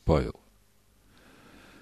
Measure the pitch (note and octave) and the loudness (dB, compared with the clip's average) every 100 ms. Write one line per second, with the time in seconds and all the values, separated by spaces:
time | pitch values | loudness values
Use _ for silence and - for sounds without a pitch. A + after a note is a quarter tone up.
0 | - D#2 B1 - _ _ _ _ _ _ | -2 0 -2 -10 _ _ _ _ _ _
1 | _ - - - - - - - | _ -20 -20 -20 -20 -20 -20 -20